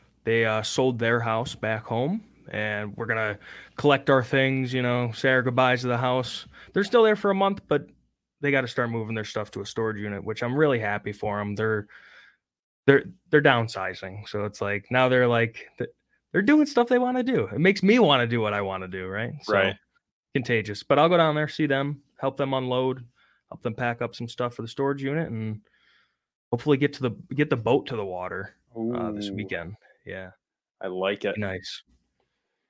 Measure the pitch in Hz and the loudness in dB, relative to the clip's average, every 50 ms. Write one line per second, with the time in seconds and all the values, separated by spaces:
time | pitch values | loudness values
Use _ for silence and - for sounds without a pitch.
0 | _ _ _ _ - 113 113 117 113 110 110 110 104 - - - 127 131 123 113 | _ _ _ _ -2 0 2 2 2 2 0 0 -2 -2 0 0 2 2 2 0
1 | 117 117 120 117 117 113 110 113 127 - - - - 110 110 107 - - 113 117 | 0 2 2 2 0 0 -2 -2 -2 -6 -8 -6 -4 -4 -4 -4 -4 -4 -2 -2
2 | 131 160 202 226 - - _ _ - - - 107 107 107 104 104 107 104 101 - | -2 -2 -2 -4 -8 -12 _ _ -16 -10 -8 -6 -4 -4 -4 -6 -6 -8 -8 -6
3 | 117 117 117 113 110 107 101 - - - - - - - _ - - 147 139 131 | -4 -2 -2 -2 -2 -2 -4 -6 -12 -18 -20 -20 -20 -18 _ 0 4 4 4 4
4 | - - 139 131 120 - 139 135 135 135 135 131 131 123 127 127 123 123 120 123 | 4 4 4 4 4 2 2 2 2 2 0 0 -2 -2 -2 -2 0 0 0 0
5 | 123 117 110 - - 131 131 127 123 127 120 127 127 127 127 120 127 123 120 117 | -2 -4 -4 -2 0 2 2 2 2 2 2 4 4 4 2 2 0 0 0 0
6 | 131 127 127 131 120 - - - - - - - - - - 190 202 - - 233 | 0 0 0 0 -2 -4 -8 -12 -14 -16 -20 -20 -12 -6 -2 -2 0 2 4 6
7 | 220 220 214 208 - 202 196 190 196 196 196 196 - - 151 143 - - _ _ | 6 6 4 2 2 0 2 2 2 0 0 -2 -2 0 0 0 -2 -4 _ _
8 | _ _ _ _ _ _ _ - 143 143 139 135 127 117 - 131 120 117 113 117 | _ _ _ _ _ _ _ -6 -2 0 0 0 0 -2 -2 -2 -2 -2 -2 -4
9 | 110 110 113 110 104 - - 113 104 - - 101 98 - - 117 113 110 107 101 | -4 -4 -6 -6 -6 -6 -6 -6 -6 -6 -8 -10 -10 -8 -4 -4 -2 -2 -2 -4
10 | 104 104 101 95 80 107 110 - 123 120 131 147 156 147 131 113 107 104 104 104 | -6 -6 -6 -6 -6 -6 -6 -4 -4 -2 2 4 4 4 4 2 0 -2 -4 -4
11 | - 107 101 - 107 107 101 104 104 101 104 107 110 110 110 104 101 - - - | -6 -8 -8 -6 -4 -4 -2 -2 -4 -4 -2 -2 0 0 0 -2 -4 -8 -14 -20
12 | - - - - - _ _ _ _ _ _ _ _ _ _ _ _ 139 139 139 | -20 -20 -20 -20 -20 _ _ _ _ _ _ _ _ _ _ _ _ 6 6 6
13 | - - - _ _ _ 156 147 143 143 127 117 113 110 - 101 92 92 90 - | 4 -2 -12 _ _ _ 4 6 6 6 6 4 2 -2 -4 -6 -6 -6 -6 -8
14 | 95 92 98 104 104 - - 104 104 104 - - 101 101 101 101 101 - 123 127 | -10 -12 -12 -12 -12 -8 -6 -6 -6 -6 -6 -6 -4 -4 -4 -4 -4 -2 2 2
15 | 131 127 127 127 123 120 120 117 117 117 - - - - _ - 120 - - _ | 4 4 4 4 4 4 4 2 0 0 -4 -10 -20 -14 _ -10 -10 -10 -10 _
16 | _ _ _ _ _ _ - 175 202 247 302 302 294 302 - 285 247 240 254 247 | _ _ _ _ _ _ -2 0 2 4 4 4 4 2 2 0 2 4 2 2
17 | 247 247 254 254 233 262 247 147 104 - 95 120 170 190 185 - 185 190 240 254 | 2 2 0 0 0 0 0 0 0 -2 0 2 2 2 4 4 4 4 6 6
18 | 202 147 143 123 120 117 120 117 107 104 104 101 98 95 95 95 92 90 92 95 | 6 6 6 4 2 2 0 0 0 0 0 -2 -2 -4 -4 -6 -8 -8 -8 -8
19 | 92 92 95 104 117 120 156 143 - 107 104 98 95 95 95 - _ _ _ _ | -8 -6 -6 -6 -6 -6 -8 -8 -2 0 2 4 4 2 0 -4 _ _ _ _
20 | _ _ _ _ _ _ - 139 120 - 120 110 101 107 101 - - - 139 143 | _ _ _ _ _ _ -4 -4 0 0 0 0 -2 -4 -8 -6 0 2 4 6
21 | 156 175 180 170 160 156 147 151 151 143 - - 156 139 139 139 139 143 147 - | 6 6 6 4 4 4 2 0 -2 -4 -2 -2 0 0 2 0 0 -2 -6 -8
22 | _ _ _ - - 135 135 - 143 135 135 131 127 127 127 127 131 131 127 127 | _ _ _ -6 -4 -4 -2 -2 -2 -2 -2 -2 0 0 0 0 0 0 -2 -4
23 | 120 - _ _ _ _ _ _ _ - - - - 120 110 - 123 120 117 120 | -10 -20 _ _ _ _ _ _ _ -20 -12 -8 -8 -8 -6 -4 -4 -4 -2 -4
24 | 120 117 - - 120 117 - - 123 120 - - 117 117 - - 139 139 143 139 | -6 -6 -6 -8 -12 -10 -6 -6 -6 -6 -6 -8 -12 -8 -6 -4 -2 -2 -2 -4
25 | 135 135 147 165 160 - 113 110 110 110 107 107 - _ _ _ _ _ _ _ | -4 -4 -4 -4 -4 -4 -6 -6 -6 -6 -8 -10 -12 _ _ _ _ _ _ _
26 | _ _ _ _ _ _ _ _ _ - 120 120 - 151 143 131 143 139 - - | _ _ _ _ _ _ _ _ _ -4 -4 0 2 2 2 4 2 0 -2 -2
27 | 131 117 101 - - - 135 143 147 147 135 120 110 117 131 147 - - 120 110 | -4 -4 -4 -6 -12 -6 -2 -2 0 0 0 0 2 2 2 2 0 -2 -6 -6
28 | 101 95 90 90 90 92 90 95 98 - - _ _ _ - 113 113 117 123 - | -6 -6 -6 -8 -8 -6 -8 -8 -10 -10 -14 _ _ _ -8 -6 -4 -4 -4 -4
29 | - - 104 104 101 101 98 104 101 92 92 85 82 87 110 - _ _ _ _ | -4 -4 -6 -6 -6 -6 -6 -6 -6 -6 -6 -8 -8 -10 -14 -16 _ _ _ _
30 | - 92 92 95 92 90 - _ _ _ _ _ _ _ _ - 101 95 90 92 | -14 -12 -12 -12 -12 -14 -18 _ _ _ _ _ _ _ _ -10 -8 -6 -4 -2
31 | 95 98 104 101 - 101 98 104 104 95 95 92 92 - - - - _ _ _ | -2 -2 -2 -2 -2 -4 -4 -4 -4 -6 -6 -8 -10 -12 -14 -16 -18 _ _ _
32 | _ _ _ _ _ _ _ _ _ _ _ _ _ _ | _ _ _ _ _ _ _ _ _ _ _ _ _ _